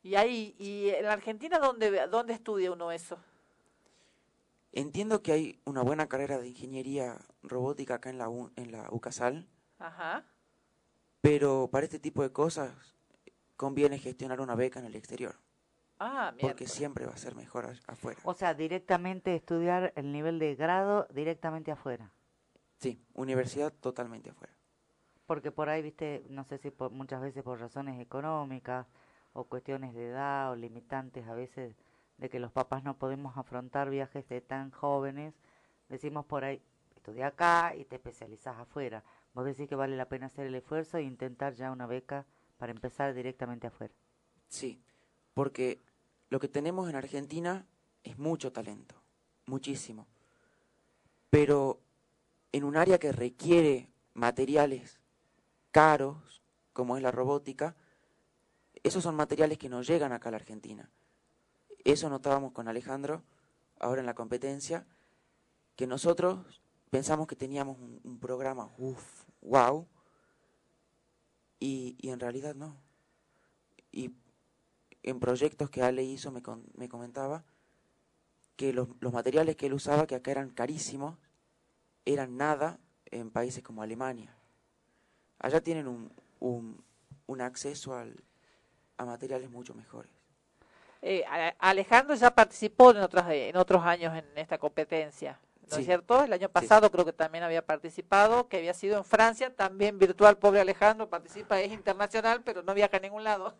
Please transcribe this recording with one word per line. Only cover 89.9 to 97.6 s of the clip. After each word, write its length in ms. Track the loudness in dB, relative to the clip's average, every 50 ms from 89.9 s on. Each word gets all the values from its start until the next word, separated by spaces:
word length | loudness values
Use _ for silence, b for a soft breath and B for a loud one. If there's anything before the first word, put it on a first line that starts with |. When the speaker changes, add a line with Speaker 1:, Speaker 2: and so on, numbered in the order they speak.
| -18 -18 -18 -20 _ _ _ _ _ _ _ _ b b b b b b b b b b
Speaker 1:
Eh, 240 | -4 -2 -2 -2 -2 -2
a-, 260 | -4 -2 -2 -2 -2 _
Alejandro 560 | 4 4 4 4 4 6 6 6 6 4 2
ya 180 | 8 8 8 10
participó 560 | 10 6 6 4 -4 -4 -4 10 12 12 12
en 80 | 12 12
otras, 320 | 4 2 2 2 2 4
en 260 | 0 0 0 0 4
otros 280 | 4 6 6 6 6 6
años 320 | 4 2 2 0 -4 -4
en 80 | -6 -10 -8 -8
esta 220 | -8 -4 -4 -4 -2
competencia, 800 | -2 -2 0 -2 -2 0 -2 -2 -2 -4 -8 -10 -10 -10 -10 -14 _ _ _ _
¿no 60 | -12 -6
es 80 | -4
Speaker 2:
Sí. 80 | -4 2
Speaker 1:
cierto? 400 | 4 2 2 4 6 6 6 6
El 80 | 6
año 160 | 2 -2 -2 2
Speaker 2:
Sí. 40 |
Speaker 1:
pasado 380 | 2 2 8 10 12 12 12 10
creo 140 | 6 6 2
que 80 | 2
también 320 | 2 -2 -2 -2 -2 -4 -2
había 200 | 0 0 -2